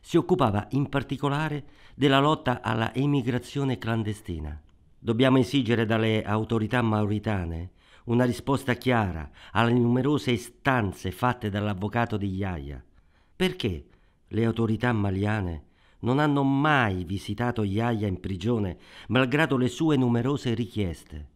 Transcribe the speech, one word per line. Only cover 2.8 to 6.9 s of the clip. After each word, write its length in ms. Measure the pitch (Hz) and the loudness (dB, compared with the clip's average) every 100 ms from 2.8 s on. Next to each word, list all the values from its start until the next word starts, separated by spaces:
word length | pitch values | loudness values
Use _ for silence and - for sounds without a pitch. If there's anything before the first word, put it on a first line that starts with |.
| 113 | -2
emigrazione 800 | - 143 143 120 123 - 143 139 123 | 0 0 2 0 -2 -4 -4 -2 -2
clandestina. 840 | 110 113 107 104 - 85 76 76 - _ _ _ | -2 -2 -2 -6 -8 -8 -8 -12 -16 _ _ _
Dobbiamo 420 | - 113 131 131 | -2 4 6 6
esigere 460 | 123 143 113 113 | 4 2 2 2
dalle 380 | 113 110 110 110 | 2 2 2 0
autorità 580 | - 107 110 113 107 127 | 0 -2 0 0 0 0
mauritane 920 | 113 | 2